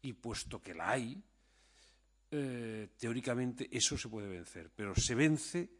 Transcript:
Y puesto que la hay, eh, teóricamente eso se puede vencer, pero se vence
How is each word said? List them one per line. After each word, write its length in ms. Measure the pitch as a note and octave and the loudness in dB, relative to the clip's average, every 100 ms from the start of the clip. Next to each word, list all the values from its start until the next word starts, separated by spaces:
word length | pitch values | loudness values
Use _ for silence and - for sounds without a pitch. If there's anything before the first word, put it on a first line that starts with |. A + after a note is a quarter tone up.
Y 100 | C3+ | -8
puesto 500 | A2 A#2+ G2+ - A2+ | -6 -6 -6 -6 -8
que 120 | - | -10
la 160 | E2 E2+ | -2 2
hay, 300 | B2+ A#2 F#3+ - _ _ _ _ - - _ _ _ _ | 2 0 -6 -14 _ _ _ _ -20 -20 _ _ _ _
eh, 600 | D3+ C3+ B2 A#2 A2 G#2+ _ | -2 -2 -2 -4 -4 -8 _
teóricamente 720 | A#2 A#2 - A#2+ B2+ A#2+ - | 0 0 2 2 2 0 -4
eso 280 | A#2+ - - | 2 2 2
se 100 | A#2+ | -4
puede 200 | A2 G2+ | -4 -4
vencer, 420 | F#2 E2+ F2+ E2 | -6 -8 -12 -14
pero 200 | - G#2 | -4 0
se 200 | F#2 - A#2+ | 2 2 6
vence 540 | D#3 D3+ - F3 F3 - | 6 6 2 -4 -4 -10